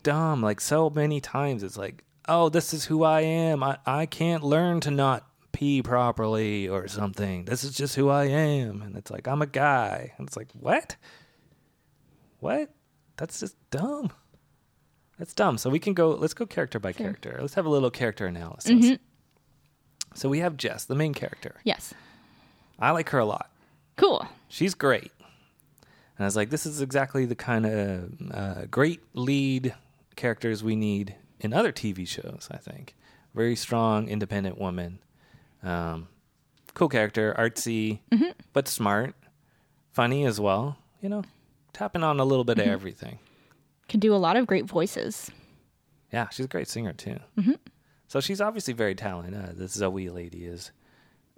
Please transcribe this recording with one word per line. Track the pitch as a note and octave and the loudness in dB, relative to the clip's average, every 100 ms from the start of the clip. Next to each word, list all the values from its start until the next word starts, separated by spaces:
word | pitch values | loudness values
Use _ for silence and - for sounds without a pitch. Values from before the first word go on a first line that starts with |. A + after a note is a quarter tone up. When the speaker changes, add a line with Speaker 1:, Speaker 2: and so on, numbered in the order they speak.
Speaker 1:
dumb." | D3+ D3+ E3 C#3 | 0 2 2 2
Like, | G#2+ G#2 | 0 0
so | - D3+ D#3+ | 0 2 4
many | D3+ D3+ D3 | 2 2 0
times, | - C3+ C#3+ A#2 | -2 -2 -2 -2
it's | G2 G#2 | -6 -8
like, | G2 C2+ _ _ - | -10 -10 _ _ 2
"Oh, | E3+ E3 | 4 6
this | E3 - | 4 0
is | D#3 - | -2 0
who | D#3 | 4
I | D#3+ D#3 | 6 6
am. | D#3+ E3 D#3+ D3 | 4 2 2 2
I, | C3+ C3+ - | 0 -2 -2
I | C#3 D#3 | 0 -2
can't | - E3 E3 | 0 0 2
learn | C#3+ D#3 F3 E3+ | 2 4 4 2
to | D3 | 0
not | C#3 C3+ B2 - _ _ | 2 2 2 -2 _ _
pee | - C#3+ C#3 | -2 0 2
properly | B2 B2 A#2+ A2+ A2 A2 G#2+ G#2 F#2+ | 2 2 2 2 0 2 0 0 -2
or | F#2+ F#2 | -4 -4
something. | G2+ G#2 F#2+ G2+ F2+ F#2 | -4 -4 -2 -4 -4 -4
This | B2 | -4
is | C3+ C3 | -4 -4
just | C#3 - | -4 2
who | C#3 | 4
I | C#3+ C#3+ | 4 4
am." | C#3+ D3+ C#3+ A#2 G2+ | 2 2 2 -2 -6
And | G#2 G#2 | -10 -12
it's | - | -12
like, | G2+ B2 | -10 -4
"I'm | C#3+ | -2
a | D3 | -2
guy." | C3 D3 C3 G#2 F#2 B2+ - | 2 4 4 2 -4 -8 -12
And | C3+ | -12
it's | - | -12
like, | A#2+ | -14
"What? | - - C4 - - - - _ _ _ _ _ _ _ _ _ _ _ _ | -8 0 0 0 -14 -20 -20 _ _ _ _ _ _ _ _ _ _ _ _
What? | D3 C4+ D4+ _ _ _ _ - | -2 -2 -2 _ _ _ _ -10
That's | E3 - | -10 -8
just | G3 - - | -12 -12 -8
dumb. | C#3 A3+ D4 A3 - _ _ _ _ _ _ _ _ _ - | -4 -4 -4 -6 -8 _ _ _ _ _ _ _ _ _ -16
That's | E3+ | -8
dumb." | - G3+ A#2 | 0 2 2
So | B2+ | 0
we | D#3 | 0
can | G#3 | 0
go, | F3 D#3+ | 4 4
let's | - D#3 | 4 0
go | - A#3 | -2 -6
character | - C3 A2 | -4 -4 -2
by | G2 | -4
Speaker 2:
Sure. | F#2 G3+ | -4 -6
Speaker 1:
character. | - - B1+ | -8 -10 -8
Let's | C#3+ | -6
have | - D#3+ | -2 2
a | |
little | C#3+ B2+ | 4 2
character | - A#2 - F#2+ | 2 -2 -2 -4
analysis. | F2 E2 - - | -4 -10 -4 6
Speaker 2:
Mm-hmm. | A#3+ A#3+ B3+ _ _ _ _ _ _ _ _ _ - - - | 8 8 6 _ _ _ _ _ _ _ _ _ -14 -14 -4
Speaker 1:
So | C3+ | 0
we | C#3+ | 0
have | F3 C#3 | 0 -2
Jess, | A#2 A2+ - | -4 -4 -4
the | C3+ | 0
main | D#3 | 0
character. | C#3 - - - - | -2 -8 -10 -14 -8
Speaker 2:
Yes. | A#3 - - - - - _ _ _ _ _ - | -4 -4 -6 -18 -20 -20 _ _ _ _ _ -2
Speaker 1:
I | A#2+ | 0
like | E3 D#3 | 2 2
her | C#3 | 2
a | A2 | 2
lot. | F#2+ - _ _ _ _ - | 0 -6 _ _ _ _ 2
Speaker 2:
Cool. | F#4+ - - - - | 2 2 -4 -16 -12
Speaker 1:
She's | - F#3+ | -2 -2
great. | - C#3 A2+ - _ - _ _ _ _ _ _ _ _ - | 0 2 2 -2 _ -20 _ _ _ _ _ _ _ _ -4
And | |
I | G2+ | -2
was | G#2 | 0
like, | G#2 | 0
"This | D3 D#3+ | -2 -4
is | D3+ | -4
exactly | C3+ C#3 C3 C3+ B2 | -2 0 0 0 -2
the | A#2+ | -2
kind | - A2+ A2 | -2 0 2
of, | G#2+ G2+ F#2 F2 - F#2+ | 0 0 -2 -6 -12 -10
uh, | - G2 F#2 G2 | -6 -6 -6 -4
great | - D3+ E3+ - | 2 2 0 -10
lead | - B2+ C#3 C3+ C3 B2+ - _ _ _ - | -6 0 0 2 0 -2 -6 _ _ _ -4
characters | B2 A2 A#2 G#2+ | -2 -2 -2 -2
we | A2 A2 | -2 0
need | G#2+ G2+ G2+ - _ - | 0 0 -4 -10 _ -8
in | G#2+ | -2
other | C#3+ F3 | 2 0
T | - A2 | 0 -6
V | F#2 | -6
shows," | F2 - - - - | -8 -8 -10 -12 -14
I | - | -14
think. | - - - - _ _ _ | -14 -18 -18 -20 _ _ _
Very | A2+ A#2 A2+ | -2 0 0
strong, | - A#2 A2+ G#2+ A2 | -2 2 2 2 0
independent | G#2 G2+ G#2 F#2+ F2+ | -4 -2 -2 -4 -4
woman. | F#2+ F2+ F2 F#2 _ _ _ - _ _ F2+ | -4 -4 -6 -10 _ _ _ -20 _ _ -6
Um, | F2 E2 E2 E2+ _ _ _ _ _ - | -4 -4 -6 -10 _ _ _ _ _ -10
cool | - D#3+ | 0 2
character, | B2+ G#2+ A2 G#2+ - | 2 2 2 0 2
artsy, | A2+ - A#2+ A2+ A2 G#2+ - | 0 -2 -4 -2 -2 -4 0
Speaker 2:
Mm-hmm. | A#3 E4+ - - | 2 2 -2 -6
Speaker 1:
but | C#3 C3+ | -2 -2
smart, | - A2+ G#2+ C3 - _ _ _ _ _ _ _ | 0 2 2 0 -6 _ _ _ _ _ _ _
funny | - A#2+ C#3 C3+ | 0 2 2 0
as | G#2 | 2
well. | G2+ G2 C#3 C#3+ _ _ | 2 2 0 -6 _ _
You | G3 | -6
know, | G#3 F#3+ _ _ _ _ | -6 -8 _ _ _ _
tapping | - C#3+ F3 | -8 -6 0
on | D#3+ C#3+ | 0 2
a | C3+ | 4
little | C3+ A#2+ | 4 4
bit | A2 | 4
of | G#2 | 4
Speaker 2:
Mm-hmm. | |
Speaker 1:
everything. | G2 F#2+ - A#1 - _ _ _ _ _ _ - | 2 -4 -12 -14 -16 _ _ _ _ _ _ -2
Speaker 2:
Can | G#3+ | 2
do | G#3+ | 6
a | G3+ | 6
lot | E3+ A3 | 6 4
of | A#3+ | 4
great | F#3+ - | 2 2
voices. | E3+ F3+ - - - - - - _ _ _ _ _ _ | 0 0 -2 -6 -8 -12 -18 -20 _ _ _ _ _ _
Speaker 1:
Yeah, | A2+ A2 | -4 -4
she's | - C3 | -6 -6
a | |
great | F2 - | -6 -6
singer | A2+ G#2+ | -6 -6
too. | D2 - A#1+ - - | -8 -10 -12 -10 -2
Speaker 2:
Mm-hmm. | G3 D#4 - _ _ _ - | 0 0 -2 _ _ _ -6
Speaker 1:
So | C#3 | -4
she's | C3+ G3 | -2 -2
obviously | G#3 A3+ C3+ | -2 -2 -6
very | A#2 G#2 F#2+ | -2 -2 -2
talented. | G#2 F2+ F2 G#2 | -6 -8 -8 -10
Uh, | F#2 | -10
this | F2 F#2 | -10 -8
Zoe | G#2 G2 F#2+ F2+ | -2 -2 -2 -6
lady | F2 F2 E2+ F2 | -8 -10 -12 -12
is, | E2+ - _ _ _ _ _ _ | -12 -14 _ _ _ _ _ _